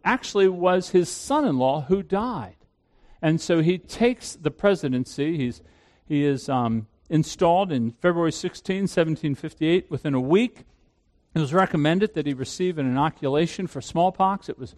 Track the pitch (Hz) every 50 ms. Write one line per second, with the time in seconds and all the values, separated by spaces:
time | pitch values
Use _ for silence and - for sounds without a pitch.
0 | - 185 233 269 - - - 202 196 190 185 180 175 180 180 185 180 - - 180
1 | 175 - - - - - 277 302 294 226 143 127 127 131 139 156 139 123 190 196
2 | 190 151 190 196 226 254 233 156 107 90 - _ _ _ _ _ _ _ _ _
3 | _ _ - - - 156 160 160 - - 175 165 156 170 185 175 - - - -
4 | 226 240 254 - - - - - 151 151 - - - 202 196 - - 139 127 127
5 | 127 - - - 143 156 175 151 131 123 113 - - _ _ _ _ _ _ _
6 | _ - 156 143 143 143 139 131 - - 135 127 120 113 113 113 107 - _ _
7 | _ - 160 156 156 - - - 185 170 170 185 202 185 151 123 113 113 117 _
8 | - 180 170 170 170 160 156 - - 180 - - - - 190 190 196 180 - 185
9 | 165 160 156 - - 151 135 - - 156 - - 156 160 175 185 - - - 127
10 | - 151 139 131 127 135 170 208 247 240 - - - _ _ _ _ _ _ _
11 | _ _ _ _ _ _ - 165 151 127 156 190 185 180 - 160 147 151 165 190
12 | 214 208 - 160 147 147 139 127 131 - - - 185 180 175 156 135 127 123 135
13 | 147 160 - - 156 135 139 151 170 165 - - 185 - - 139 - - - 165
14 | 175 185 185 - 190 190 196 196 - - - - 131 - -